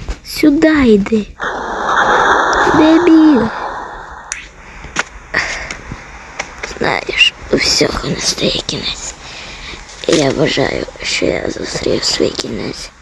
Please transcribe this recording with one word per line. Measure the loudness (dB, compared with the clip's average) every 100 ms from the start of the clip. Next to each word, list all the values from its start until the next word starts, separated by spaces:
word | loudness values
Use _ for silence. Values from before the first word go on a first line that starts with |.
| -10 -10
Сюди | -10 2 4 6 4 6 6
йди. | 6 4 0 -2 -8 -8 -6 -8 -6 -2 0 2 2 2 2 0 0 2 6
Дебіл. | 6 6 8 8 8 6 2 -4 -8 -8 -12 -14 -16 -16 -12 -12 -12 -18 -20 -18 -10 -8 -8 -12 -8 -4 -4 -6 -10 -12 -12 -14 -16 -18 -16 -14 -14 -12 -12 -4
Знаєш, | -2 -2 -2 0 0 -2 -2
у | -2
всього | 0 0 0 -2 -4
настає | -4 -4 -2 -2 -2 -6
кінець. | -6 -8 -8 -12 -14 -16 -16 -16 -14 -14 -14 -16 -8 0
Я | 2 2
вважаю, | 2 0 0 -2 -2 -8 -8
що | -6 -2 0
я | -2 -4
зустрів | -6 -6 -4 -2 -2
свій | 0 0 0
кінець | -2 -6 -6 -6 -8 -14 -18